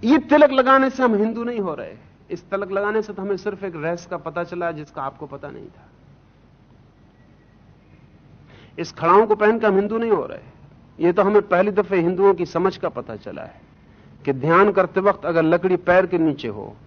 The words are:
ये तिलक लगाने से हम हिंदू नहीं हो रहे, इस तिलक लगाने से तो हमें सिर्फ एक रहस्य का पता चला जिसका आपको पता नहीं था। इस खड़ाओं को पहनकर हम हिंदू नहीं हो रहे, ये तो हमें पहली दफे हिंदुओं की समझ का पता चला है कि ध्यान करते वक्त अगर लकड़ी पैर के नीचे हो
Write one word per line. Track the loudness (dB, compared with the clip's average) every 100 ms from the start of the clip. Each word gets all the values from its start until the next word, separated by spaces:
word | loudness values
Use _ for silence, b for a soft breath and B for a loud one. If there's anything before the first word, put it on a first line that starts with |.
ये | 4 2
तिलक | 4 4 6
लगाने | 4 4 4 4
से | 2
हम | 0 2
हिंदू | 0 -2
नहीं | -6 -6
हो | -6 -6
रहे, | -10 -14 -20 _ _
इस | -14 -8
तिलक | -8 -4
लगाने | -4 -2 -2
से | -4
तो | -8
हमें | -6 -6
सिर्फ | -6 -8
एक | -10 -8
रहस्य | -6 -6 -8
का | -12
पता | -10 -8
चला | -8 -6 -6
जिसका | -8 -14 -10
आपको | -12 -10 -16
पता | -14 -16
नहीं | -16 -20
था। | -20 -20 _ _ -20 _ _ _ _ _ _ _ _ _ _ _ _ _ _ _ -20 _ -20 -20 _ _ -20 -20 b b -12
इस | -12
खड़ाओं | -4 4 4 4
को | 2
पहनकर | 2 2 2
हम | 0
हिंदू | 0 -4
नहीं | 0
हो | -2 -2
रहे, | -12 -18 -20 -20 -20 -20 -2
ये | 0
तो | 2
हमें | 4 4
पहली | 2 2 2
दफे | 0 0 0
हिंदुओं | 0 4 4
की | 4 0
समझ | -2 -2 -2
का | -8
पता | -8 -12 -12
चला | -12 -14
है | -14 -18 -20 _ b b b b -6
कि | -4
ध्यान | 2 4 4
करते | 2 0 0
वक्त | 0 -2 -2
अगर | 0
लकड़ी | 2 2 2 -2
पैर | 2 2 2
के | 0
नीचे | 0 -2 -8
हो | -10 -12 -16